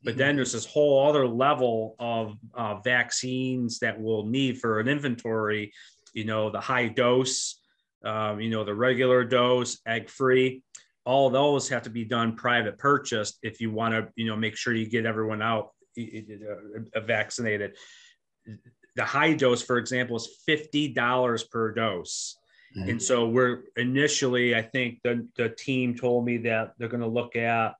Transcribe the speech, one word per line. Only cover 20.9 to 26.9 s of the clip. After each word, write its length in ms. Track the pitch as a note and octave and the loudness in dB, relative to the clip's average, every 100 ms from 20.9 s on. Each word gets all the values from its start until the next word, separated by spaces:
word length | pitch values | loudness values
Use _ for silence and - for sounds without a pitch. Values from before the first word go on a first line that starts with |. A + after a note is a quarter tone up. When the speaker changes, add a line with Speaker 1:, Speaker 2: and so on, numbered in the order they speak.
| A#2 A#2+ B2+ B2+ A2+ | 0 0 2 2 0
Speaker 1:
per 300 | - A#2 A2+ | -4 -4 -2
dose. 640 | A2 A2+ F#2 D2+ - - - _ _ _ - | 0 -2 -2 -8 -10 -10 -14 _ _ _ -8
Speaker 3:
Mm-hmm. 120 | F#2+ | -4
Speaker 1:
And 120 | A#2 | -2
so 260 | - B2 A2+ | 2 2 4
we're 340 | A#2+ B2+ A#2+ - - | 4 2 0 -8 -4
initially, 760 | B2 C3+ D3 - C3+ B2 B2 | 0 2 2 2 2 2 2
I 80 | A#2 | 2
think 380 | A2+ C3+ B2 A#2+ | 0 -2 -4 -2
the, 240 | B2 A#2+ A#2 - | -2 -2 -4 -4
the 120 | A2+ | -4
team 460 | - - C3 B2+ A#2+ | -4 -4 0 0 0
told 300 | B2 A#2+ A#2+ | 2 2 2
me 120 | A#2+ | -2
that 340 | A2+ A2+ A2 _ | 0 -2 -2 _
they're 120 | |
gonna 180 | A#2 | -6